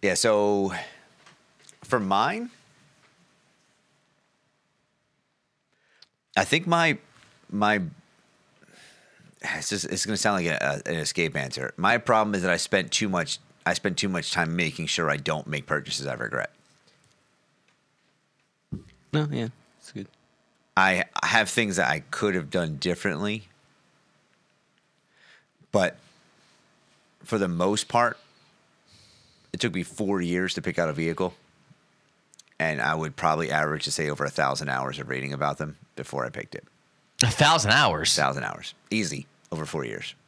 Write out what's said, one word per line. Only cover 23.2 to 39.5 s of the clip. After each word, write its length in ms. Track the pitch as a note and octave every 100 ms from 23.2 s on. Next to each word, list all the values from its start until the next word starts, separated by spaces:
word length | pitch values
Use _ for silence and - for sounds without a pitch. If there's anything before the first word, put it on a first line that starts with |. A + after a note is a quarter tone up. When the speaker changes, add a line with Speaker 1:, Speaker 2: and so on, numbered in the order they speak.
| G#2 G#2+ G#2 _ _ _ _ _ _ _ _ _ _ _ _ _ _ _ _ _ - - _ _ _
Speaker 1:
but 260 | G#2+ F2+ - - _ _ _ _ _ _ _ _ _ _ _
for 140 | - A2+
the 100 | F#2+
most 400 | E2+ F2+ G#2 -
part, 300 | A#2+ A#2+ - _ _ _ _ _ _ _ - - _ _ _ _
it 60 | -
took 160 | A#2+ F#2
me 80 |
four 360 | E2+ - G2 G2
years 360 | F2 F2+ F#2 -
to 80 |
pick 160 | E2+ F2
out 100 | E2
a 40 |
vehicle, 420 | D2+ E2 E2 F#2 - _ _ _ - _ _ _ _ _ _ - _
and 220 | D#2+ D2+
I 140 | A#1 D#2
would 200 | D#2 C#2+
probably 360 | E2 D#2 D#2
average 320 | D2+ D#2 D2+
to 80 | D2
say 180 | C#2+ D2+
over 160 | D2 D2
a 60 |
thousand 380 | - C#2+ C2+ C#2+
hours 280 | B1+ C2 C#2+
of 120 | C2+
reading 220 | C2 C2+
about 280 | C#2 D2 C#2+
them 180 | D2+ D2+ - -
before 300 | - C#2+ B1
I 40 |
picked 260 | - - -
it. 80 | - _ _ _ _ _
Speaker 3:
A 80 | A#2+
thousand 400 | - D3 D#3+ G#2
hours? 460 | A#2+ C3+ D#2 - -
Speaker 1:
Thousand 300 | C#2 C2+ A1
hours. 280 | G1+ - - _
Easy, 380 | A2 F#2+ C#2+ C#2 _ _